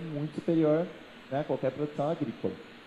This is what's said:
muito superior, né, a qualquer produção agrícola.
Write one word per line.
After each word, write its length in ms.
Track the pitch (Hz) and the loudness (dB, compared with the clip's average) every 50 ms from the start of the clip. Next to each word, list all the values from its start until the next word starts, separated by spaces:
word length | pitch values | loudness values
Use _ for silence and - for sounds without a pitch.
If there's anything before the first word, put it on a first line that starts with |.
| 170 160 151 | -2 -4 -4
muito 200 | 143 151 151 - | -4 -4 -4 -4
superior, 520 | - - 175 165 160 156 160 156 160 180 185 - - - - - - - - | -4 0 2 4 6 6 6 6 4 2 0 -4 -12 -16 -18 -18 -16 -8 -4
né, 100 | 131 139 | -2 -2
a 40 | 151 | 0
qualquer 260 | - 135 - 143 127 | 0 -2 0 0 -2
produção 400 | - 143 147 147 - - 143 156 | 0 0 -4 -4 -2 -2 0 0
agrícola. 440 | 170 165 147 117 - - - 92 - - - - - - - | 0 0 -2 -4 -4 -4 -4 -4 -4 -4 -12 -16 -18 -20 -20